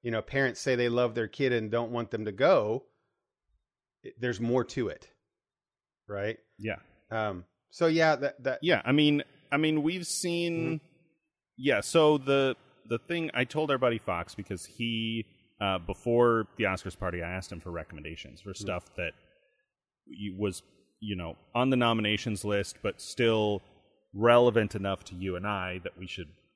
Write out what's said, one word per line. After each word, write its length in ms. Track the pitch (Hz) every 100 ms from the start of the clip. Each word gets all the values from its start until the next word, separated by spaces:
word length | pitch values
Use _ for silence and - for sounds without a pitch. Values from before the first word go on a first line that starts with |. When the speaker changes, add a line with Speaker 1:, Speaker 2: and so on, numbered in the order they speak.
Speaker 1:
you 80 | 120
know, 120 | 113
parents 360 | - 139 135 117
say 140 | -
they 140 | 123 120
love 260 | 120 123
their 140 | 113 110
kid 240 | - 135
and 180 | 120 107
don't 220 | 117 117
want 180 | 120 113
them 140 | 110
to 80 | 107
go. 520 | 98 143 175 107 120 - _ _ _ _ _ _ _ _ _ _ _
It, 120 | 110 -
there's 220 | 123 104
more 240 | 117 127
to 240 | 120 - 110
it, 200 | 76 - _ _ _ _ _ _ _ _ _ -
right? 300 | 101 104 113 _ _
Speaker 2:
Yeah. 180 | 107 98 _ _ _
Speaker 1:
Um, 340 | 113 107 90 90 _ _
so 160 | - 165
yeah, 300 | 160 160 143
that, 260 | 139 -
that 140 | 123 127
Speaker 2:
Yeah, 200 | 165 147
I 80 | -
mean, 300 | 143 147 147 - _ _
I 60 | 143
mean, 260 | 156 156
we've 240 | 151 180 170
seen, 480 | - 180 170 170
Speaker 1:
Mm-hmm. 300 | 165 165 160 _ _ _ _ _ _ _ -
Speaker 2:
yeah. 220 | 131 113
So 380 | - 165 156 151
the, 380 | 135 139 135 - _ _ -
the 100 | 117
thing 320 | _ 170 160
I 100 | 120
told 260 | 127 151 151
our 80 | 135
buddy 200 | 123 117
Fox, 360 | - 90 85
because 300 | - 101 95 -
he, 580 | - 117 113 113 113 110 _ _ _
uh, 180 | 101 95
before 680 | 85 95 120 117 120 113 110 -
the 60 |
Oscars 340 | 101 92 95 -
party, 240 | 92 87
I 80 | 85
asked 200 | 92 -
him 80 | 87
for 100 | 87
recommendations 680 | 85 78 78 76 80 - 71
for 100 | 101
Speaker 1:
Mm-hmm. 140 | 92
Speaker 2:
stuff 200 | 101 90 - -
that 160 | 85 - _ _ _ _ _ _ _ _ -
y-, 280 | 82 104 92
was, 260 | 104 90 - _ _ _
you 160 | 107 95
know, 200 | 85 - _
on 160 | 120 131
the 60 | 131
nominations 680 | 117 113 104 107 - 104
list, 320 | 104 101 98 -
but 180 | 104 -
still 600 | - - 117 110 107 101 - _ _ _ _
relevant 600 | 98 113 120 123 113 104
enough 300 | 107 98 95
to 100 | -
you 220 | 90 95 90
and 100 | 101
I 340 | 101 92 92
that 140 | 87 -
we 80 | 92
should 220 | - 76 82 _